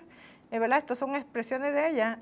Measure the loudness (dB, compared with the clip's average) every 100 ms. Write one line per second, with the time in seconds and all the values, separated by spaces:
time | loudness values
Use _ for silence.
0 | -12 -20 -20 -20 -8 -2 2 2 0 0
1 | 0 0 -4 -6 -4 -4 0 0 2 2
2 | 0 -2